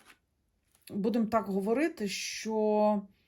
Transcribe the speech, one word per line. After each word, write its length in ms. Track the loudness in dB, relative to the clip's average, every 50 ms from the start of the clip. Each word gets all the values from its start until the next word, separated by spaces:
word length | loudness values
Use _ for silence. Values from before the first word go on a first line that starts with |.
| _ -20 -20 _ _ _ _ _ _ _ _ _ _ _ _ _ _ -10
будемо 360 | -6 -2 0 0 2 2 0
так 200 | 2 0 0 0
говорити, 640 | 0 -2 0 0 2 2 2 2 0 -2 -4 -6 -4
що, 920 | -4 -6 -6 -8 -8 -8 -6 -4 -2 0 2 2 4 4 4 4 2 0 -2 -8 _ _ _